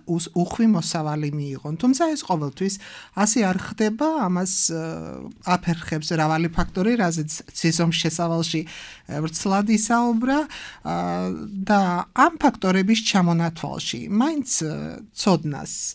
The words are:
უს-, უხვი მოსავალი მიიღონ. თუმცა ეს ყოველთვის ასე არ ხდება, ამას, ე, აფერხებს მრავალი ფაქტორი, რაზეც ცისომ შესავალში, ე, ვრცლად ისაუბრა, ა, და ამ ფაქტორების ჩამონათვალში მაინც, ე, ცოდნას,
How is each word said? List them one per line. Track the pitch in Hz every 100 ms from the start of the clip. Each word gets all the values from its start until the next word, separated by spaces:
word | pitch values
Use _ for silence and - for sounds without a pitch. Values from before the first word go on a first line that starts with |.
უს-, | - 170 -
უხვი | 175 180 - 226
მოსავალი | 190 160 170 151 151 151
მიიღონ. | 147 143 135 147 160
თუმცა | 247 269 330
ეს | 294
ყოველთვის | - 170 143 - 190 196 - - -
ასე | - 214 262
არ | 196 185
ხდება, | - - 214 220 302 320
ამას, | 190 180 185 - -
ე, | 165 160 165 160 - 64 -
აფერხებს | - 180 175 165 - 156 156
მრავალი | 165 156 160 165
ფაქტორი, | 165 175 - 196
რაზეც | 240 180 165 151 - -
ცისომ | - 165 160 165
შესავალში, | 165 165 156 170 165 165 160
ე, | 160 - - - - 139
ვრცლად | 156 - 202 196 208
ისაუბრა, | 214 220 233 240 226 247 277 302 - - -
ა, | - 175 175 175 185 185 214 196
და | 196 208 185 175 -
ამ | - 302
ფაქტორების | 320 277 - 185 185 190 220
ჩამონათვალში | - 196 175 165 170 170 143 135 - 123 -
მაინც, | 202 277 311 254 -
ე, | 156 147 151 - -
ცოდნას, | - 208 175 151 143 - - -